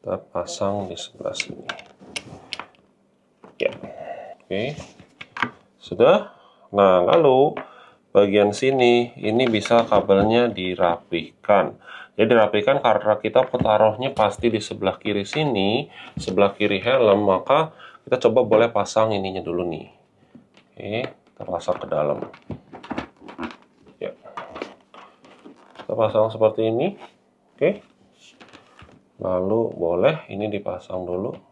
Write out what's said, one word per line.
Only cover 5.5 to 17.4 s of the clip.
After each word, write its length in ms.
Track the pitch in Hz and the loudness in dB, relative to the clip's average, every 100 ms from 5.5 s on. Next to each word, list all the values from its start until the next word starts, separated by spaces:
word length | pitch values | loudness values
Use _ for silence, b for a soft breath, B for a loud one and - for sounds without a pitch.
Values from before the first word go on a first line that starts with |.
| - _ _ | -6 _ _
Sudah. 480 | - 92 127 202 - B B B B | -14 2 4 4 0 B B B B
Nah, 320 | 101 98 92 | 4 6 6
lalu 560 | 90 170 151 131 147 - B B B B _ | 4 4 6 4 2 0 B B B B _
bagian 400 | 101 101 104 101 | 2 4 4 2
sini 640 | 101 131 135 120 120 120 - | 2 0 4 4 4 0 -6
ini 320 | 107 113 127 | -2 0 2
bisa 320 | 107 - 117 113 | 0 2 2 4
kabelnya 560 | 104 95 98 107 117 120 | 2 4 2 4 2 0
dirapikan. 1300 | 98 92 90 87 85 _ 85 - _ - 101 78 - B B B | -2 -6 0 0 0 _ -8 -8 _ 2 2 2 -6 B B B
Jadi 240 | - 113 120 | -2 4 4
dirapikan 480 | 104 107 117 139 120 | 4 2 0 2 2
karena 320 | 104 107 104 | 2 0 0
kita 320 | 110 127 127 | 2 0 0
petaruhnya 640 | 107 113 107 110 107 135 | 0 2 4 4 2 -6
pasti 400 | - 104 - 117 | 0 0 2 0
di 80 | 107 | 0
sebelah 400 | - 92 95 - | -6 -4 -4 -4
kiri 240 | 107 101 98 | -4 -4 -4
sini, 640 | 151 151 107 98 120 - B B - | -4 -2 0 0 0 -4 B B -10
sebelah 320 | - 95 101 | -4 2 2
kiri 320 | - 104 98 117 | 2 -2 0 0
helm, 400 | 131 110 101 104 | 4 4 4 4
maka 480 | 92 | 0